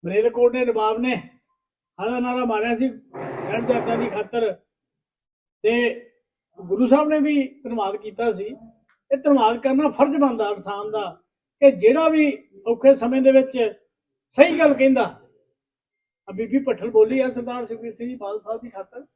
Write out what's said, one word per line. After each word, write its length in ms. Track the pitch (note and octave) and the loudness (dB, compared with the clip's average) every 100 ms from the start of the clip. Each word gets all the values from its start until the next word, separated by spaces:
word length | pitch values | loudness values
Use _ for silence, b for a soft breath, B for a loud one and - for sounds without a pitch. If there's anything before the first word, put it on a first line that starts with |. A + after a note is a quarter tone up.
| E3+ | -2
ਮਲੇਰਕੋਟ 480 | G3 A#3 A#3 A#3+ | 0 0 2 2
ਦੇ 120 | B3 B3 | 2 -2
ਨਵਾਬ 320 | A3 A3 A3 | 0 -2 -2
ਨੇ 160 | B3 A3 - _ _ _ _ _ _ - | -2 -4 -8 _ _ _ _ _ _ -10
ਹਾਦਾ 200 | G#3 B3 | -6 -4
ਨਾਅਰਾ 260 | B3 B3 B3 | -4 -2 -2
ਮਾਰਿਆ 320 | G#3+ A#3 A3+ | -2 -2 -2
ਸੀ 120 | B3+ A3 _ - - - | -2 -6 _ -14 -12 -10
ਸਾਹਿਬਜ਼ਾਦਿਆਂ 560 | - A3 A#3 B3+ - A#3 | -6 -6 -2 -2 0 -4
ਦੀ 120 | A#3 | -4
ਖਾਤਰ 440 | G3+ G3+ A#3 A3 F3+ _ _ _ _ _ _ _ _ _ _ | -6 -6 -2 -4 -4 _ _ _ _ _ _ _ _ _ _
ਤੇ 360 | G#3+ A#3+ A#3+ - - _ _ _ _ F3+ | -2 0 -2 -4 -14 _ _ _ _ -20
ਗੁਰੂ 260 | F3+ G3+ B3 | -6 -2 4
ਸਾਹਿਬ 220 | C4+ D4+ | 4 4
ਨੇ 100 | D4+ | 0
ਵੀ 280 | D4 C#4+ C4+ - | 0 0 -2 -8
ਧੰਨਵਾਦ 320 | A#3+ A3+ G3 G#3 | -10 -6 -6 -6
ਕੀਤਾ 360 | G#3+ G3+ A#3 | -12 -4 -4
ਸੀ। 140 | F#3 G#3+ C4 - _ _ _ _ | -4 -8 -12 -20 _ _ _ _
ਇਹ 60 | C4+ | -2
ਧੰਨਵਾਦ 440 | D4 C4+ A3 A#3+ | 2 4 2 0
ਕਰਨਾ 280 | C4+ C4 D4+ | 0 0 0
ਫਰਜ਼ 280 | - C#4 D4 | 2 0 2
ਬਣਦਾ 320 | C#4 A3+ G#3 | 0 0 -4
ਇਨਸਾਨ 420 | G3+ G3 G3+ G#3+ | -4 -8 -10 -8
ਦਾ 300 | G#3+ F#3+ E3+ _ _ _ _ | -6 -8 -12 _ _ _ _
ਕਿ 120 | C#4 | 4
ਜਿਹੜਾ 380 | F#3 G#3 C#4 D#4+ | 6 2 4 2
ਵੀ 400 | D#4 D4 - _ - A3+ | 2 0 -2 _ -14 -6
ਔਖੇ 280 | A#3 C4+ C4+ | 2 4 4
ਸਮੇਂ 260 | A#3+ C4 | 2 2
ਦੇ 100 | C4 | 4
ਵਿੱਚ 420 | C4+ C4 B3+ A3 - _ _ _ _ _ | 4 2 -2 -4 -4 _ _ _ _ _
ਸਹੀ 280 | - E4 E4 | 4 4 6
ਗੱਲ 140 | D#4 | 2
ਕਹਿੰਦਾ। 480 | B3+ C4+ B3+ F3+ - _ _ _ _ _ _ _ _ _ _ - | 4 4 4 -2 -6 _ _ _ _ _ _ _ _ _ _ -16
ਆ 20 | F#3+ | -8
ਬੀਬੀ 240 | A#3 C4+ | -2 -2
ਭੱਠਲ 300 | C4+ A3+ A3 | -2 -4 0
ਬੋਲੀ 300 | A3 A3 C4 | 4 4 4
ਆ 100 | B3+ | -2
ਸਰਦਾਰ 360 | A#3+ A#3+ B3 A3+ | -2 -8 -8 -8
ਸੁਖਬੀਰ 280 | A3+ A#3 | -10 -12
ਸਿੰਘ 160 | G#3+ A#3+ | -12 -12
ਜੀ 60 | B3 | -10
ਬਾਦਲ 240 | G3+ G#3+ | -10 -10
ਸਾਹਿਬ 220 | G#3 A3+ | -8 -12
ਦੀ 80 | A#3+ | -10
ਖਾਤਰ 320 | F#3+ F#4 - - | -16 -16 -18 -20